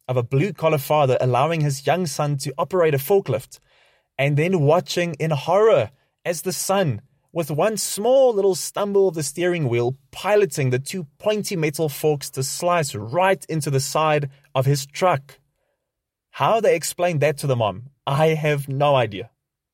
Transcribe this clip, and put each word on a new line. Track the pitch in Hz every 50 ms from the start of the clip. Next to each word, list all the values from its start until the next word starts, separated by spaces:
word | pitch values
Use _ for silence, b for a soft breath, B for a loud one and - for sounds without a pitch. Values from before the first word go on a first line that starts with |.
| b
of | - 127
a | 127 117
blue-collar | - 139 139 185 202 156 - 160 160 156 139
father | 139 - 151 151 143 131 123 -
allowing | - 127 120 123 143 160 170 160
his | 147 147 139 135 -
young | 143 160 180 185
son | 156 - - 147 147 143
to | 139 - 147 -
operate | 170 165 - 190 180 165 156 139
a |
forklift, | 135 - - 202 196 196 - 117 123 - - - - b b b b b b b b b b b
and | - 139 147 147
then | 143 160 185 190 165
watching | 139 143 160 180 180 - - 175 175 170 156
in | - 160 165
horror | 156 135 - 165 180 202 220 220 190 135 107 - _ _ _ _ _ _ -
as | 165 175 -
the | - 185
son, | - - - - 190 202 185 143 107 98 - _ _ _ _ _
with | - 165 160 147
one | 151 147 185 220 220
small | 190 - - - 196 214 240 262 277 262 247 220
little | 196 196 196 180
stumble | - - - - 160 208 202 196 196 190
of | 185 165
the | 165 143
steering | - - 170 175 180 175 170 147 120
wheel, | 120 120 120 123 135 - _ _
piloting | - - - 185 214 208 196 151 - 156 135 127
the | 127 127
two | 139 - 196 185 156 - _
pointy | _ - 208 214 208 - - 202
metal | 165 156 156 139 - 160
forks | 147 - - - 151 147 139 - -
to | - 135 131
slice | - - - 175 175 175 170 156 - -
right | 98 85 113 139 175 185 196 190 - -
into | - 160 156 135 156
the | 135 135
side | 139 - - 156 156 156 151 147 - 135 b b b b b
of | 135 127
his | 139 143 139 -
truck. | - - - 185 180 156 135 - - - _ _ _ _ _ _ _ _ _ _ _ _ _ _ _ _ _ _ _
How | - - 135 160 220 226
they | 208 - 165
explained | 170 - - - - 175 180 165 139
that | 143 156 143
to | - -
the | 139 127
mom, | 117 110 101 90 107 123 - _ _ -
I | 139 139 151 160 160
have | 160 151 156 151 147 143 139
no | 143 131 139 139 147 139
idea. | 127 120 107 104 90 - - _ _ _ _ _ _ _ _